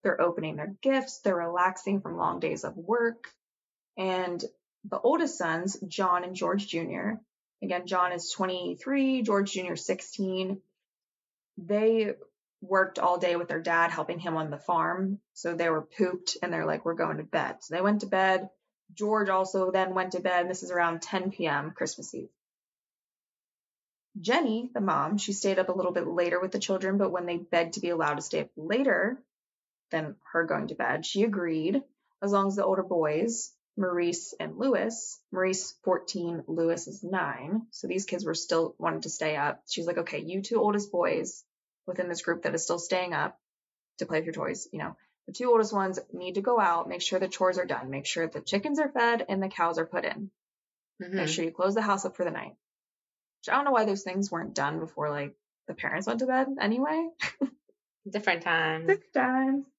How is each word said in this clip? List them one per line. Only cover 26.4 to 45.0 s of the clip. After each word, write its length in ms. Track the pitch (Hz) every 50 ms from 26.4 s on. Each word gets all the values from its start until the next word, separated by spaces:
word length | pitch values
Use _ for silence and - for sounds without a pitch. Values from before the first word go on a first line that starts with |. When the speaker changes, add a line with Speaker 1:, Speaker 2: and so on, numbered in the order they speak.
| 185 190
Speaker 1:
the 80 | 190 202
children, 380 | - - 190 185 190 190 196
but 140 | 202 196 185
when 140 | 170 180 175
they 120 | 175 175
begged 360 | 170 - - - 170 170 165 -
to 40 | -
be 100 | - 175
allowed 260 | 170 160 156 147 147
to 60 | 143
stay 200 | 160 - - 156
up 80 | 147 - _
later 680 | - 156 165 208 254 277 262 190 - 190 220 262 - _ _ _ _ _ _ _ _ _ _ _ _ _ _
than 260 | - 160 156 151 - _ _ - -
her 100 | 165 170
going 220 | 160 160 - -
to 80 | - -
bed, 300 | - 120 120 131 - -
she 180 | - - 196 220
agreed, 580 | 233 202 196 175 165 160 160 156 175 208 277 277 _ _ _ _ _ _ _
as 120 | - 202 202
long 140 | 196 196
as 100 | 196 196
the 80 | 202 190
older 180 | 190 190 190 185
boys, 680 | - 180 165 156 151 151 160 208 233 233 - - - _ _ _ _ _
Maurice 560 | 208 190 180 175 175 175 170 175 - - - -
and 200 | - 160 156 156
Lewis, 640 | 180 240 269 240 185 202 226 233 - - - - - _ _
Maurice 400 | - 185 185 185 185 - - - - _ _
fourteen, 580 | - 180 - - - - 180 170 170 170 160 -
Lewis 420 | - 160 165 165 165 170 170 -
is 160 | - - - -
nine. 600 | 170 190 185 165 143 120 120 131 151 196 226 226 -
So 160 | - - -
these 160 | - 180 190 202
kids 220 | - 185 175 208
were 80 | - 165
still 420 | 160 - - 170 165 165 160 -
wanting 240 | _ 165 170 160 160
to 80 | 156 156
stay 280 | - - 160 156 151
up. 260 | 143 143 147 143 - _ -
She 100 | - -
was 80 | 165
like, 120 | 170 175 -
"Okay, 200 | 165 - - 151
you 220 | 156 160 185 196
two 180 | 196 - 233 214
oldest 320 | 208 208 202 208 202 -
boys 540 | - 175 175 175 - - 185 190 - - _ _ _ _ _ _ _ _ _
within 220 | - 180 185 180 175
this 120 | 170 160
group 200 | - 180 170 170 -
that 100 | - -
is 100 | - -
still 160 | - 170 170
staying 340 | 170 - 185 185 180 180 165
up 260 | 147 151 - - _ _ _ _ _ _ _ _ _ _ _ _ -
to 60 | -
play 140 | - 165 156
with 60 | 165
your 80 | 165 160
toys, 340 | 160 143 151 - 180 - - -
you 60 | 160
know, 180 | - 156 156 _